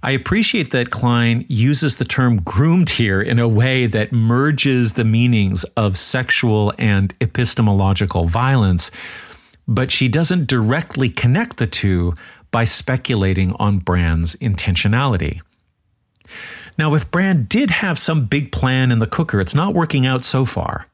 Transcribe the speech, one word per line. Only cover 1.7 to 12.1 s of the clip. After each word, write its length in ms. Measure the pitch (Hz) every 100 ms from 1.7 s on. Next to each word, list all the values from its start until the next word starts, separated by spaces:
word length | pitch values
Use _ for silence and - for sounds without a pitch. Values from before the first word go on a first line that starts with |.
| 143 151 -
the 100 | 123
term 340 | - 127 113
groomed 500 | 85 95 147 170 170
here 300 | - 113 95
in 180 | 101 113
a 100 | 117
way 380 | 107 127 131 123
that 260 | 107 107
merges 840 | 120 113 120 143 147 139 127 117
the 100 | -
meanings 600 | 113 113 123 117 98 95 - -
of 220 | 107 95
sexual 720 | - 131 123 - 120 107 104 -
and 340 | 110 98 95 -
epistemological 1040 | 113 - 120 - 110 98 95 95 98 90
violence, 680 | 82 87 127 135 101 87 - - - - - - _ _ -
but 240 | 120 131
she 180 | - 127
doesn't 380 | 139 165 180 139
directly 640 | 127 110 143 175 - 131
connect 480 | - 120 147 240 -
the 80 | 120
two 480 | - 101 90 87